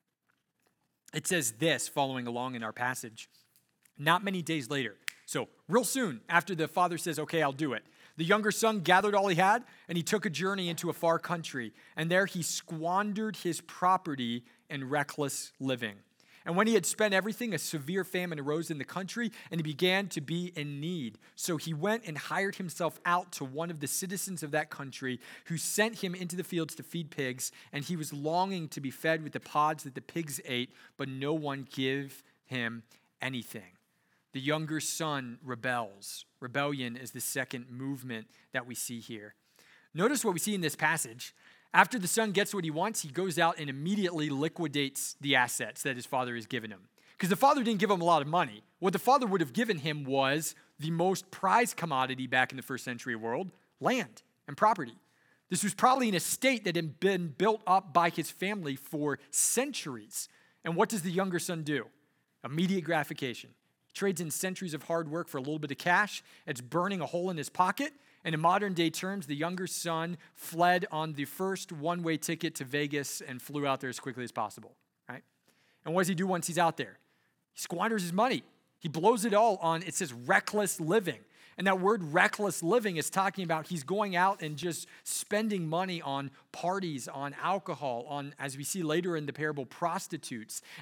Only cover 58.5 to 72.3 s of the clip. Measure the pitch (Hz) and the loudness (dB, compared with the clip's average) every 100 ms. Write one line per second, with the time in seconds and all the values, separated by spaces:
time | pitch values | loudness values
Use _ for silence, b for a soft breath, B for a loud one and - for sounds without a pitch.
58.5 | 214 151 135 - 156 147 135 B - - | -2 -4 -6 -6 -2 -2 -2 B 0 2
59.5 | 233 285 240 160 120 107 - - b b | 2 0 -2 -6 -10 -10 -10 -10 b b
60.5 | b 165 170 214 226 170 175 190 175 - | b -4 2 2 2 -2 0 0 0 -2
61.5 | 165 151 143 110 _ _ _ _ _ 123 | -4 -2 -2 -2 _ _ _ _ _ -8
62.5 | 151 180 196 151 160 147 156 131 113 120 | 0 2 2 2 0 0 -4 -6 -6 -12
63.5 | _ _ _ _ - 196 175 165 - 190 | _ _ _ _ -4 -2 -2 -4 -4 -4
64.5 | 185 185 147 - 170 156 160 165 143 131 | -4 -6 -6 -2 -2 -2 -4 -4 -6 -4
65.5 | 156 147 139 175 180 208 - B B B | -4 -4 -4 4 4 4 -2 B B B
66.5 | 139 123 160 185 196 135 175 185 165 135 | -8 -2 0 0 0 -2 -2 -2 -2 -6
67.5 | - 185 202 294 294 b b - 156 165 | 2 2 4 -2 -6 b b -2 4 6
68.5 | 190 202 170 165 - 190 196 139 143 165 | 6 4 2 2 0 -4 -6 -4 -2 -2
69.5 | 185 180 - 170 165 170 175 B - - | -2 -4 -4 -2 -2 -2 -6 B -16 -10
70.5 | 165 175 180 185 156 160 147 143 - 190 | 4 6 6 2 -4 -4 -4 -6 -4 -4
71.5 | 190 - 160 156 175 165 156 - | -4 -6 -6 -2 -2 0 -2 -2